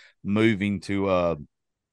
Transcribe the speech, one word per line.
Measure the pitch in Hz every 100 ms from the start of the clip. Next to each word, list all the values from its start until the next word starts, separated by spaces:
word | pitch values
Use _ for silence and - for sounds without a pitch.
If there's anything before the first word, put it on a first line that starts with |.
| - _
moving | 98 104 113 98 101 95
to | - 98 98
a, | 92 87 78 71 _ _ _ _